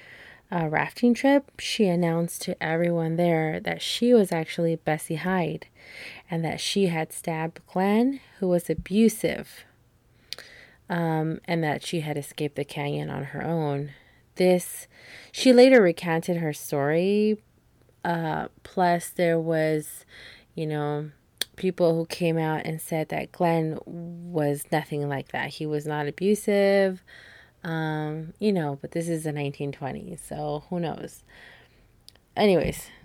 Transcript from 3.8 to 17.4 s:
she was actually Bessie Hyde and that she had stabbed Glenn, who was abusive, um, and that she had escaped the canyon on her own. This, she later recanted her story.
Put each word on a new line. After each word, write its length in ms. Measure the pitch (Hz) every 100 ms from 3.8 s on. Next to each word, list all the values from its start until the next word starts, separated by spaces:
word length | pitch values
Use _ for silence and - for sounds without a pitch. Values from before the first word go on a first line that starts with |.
she 300 | - - 240
was 200 | 240 190
actually 440 | 170 160 - 165 165
Bessie 400 | - 156 - 156
Hyde 500 | 175 185 156 160 - _ - - - - -
and 140 | 165
that 160 | 160 -
she 260 | - 202 190
had 260 | 165 160
stabbed 480 | - - 160 165 - _
Glenn, 540 | 185 190 214 254 277 - -
who 100 | 185
was 220 | 175 -
abusive, 920 | 160 - 196 226 214 - - - - - _ _ _ _ _ - - - - - _ -
um, 520 | 175 165 160 160 160 -
and 180 | 165
that 200 | 160 139
she 160 | - 175
had 160 | 151 143
escaped 400 | 143 - 147 147
the 80 |
canyon 460 | 143 - 143 147 143
on 140 | 139
her 180 | 139 143
own. 480 | 147 165 151 143 143 - _ _ _ -
This, 500 | 185 180 - - - - - - -
she 220 | - 262
later 300 | 240 262 262
recanted 540 | 180 165 175 165 165 170
her 140 | 160
story. 920 | 147 - 147 143 160 190 208 214 214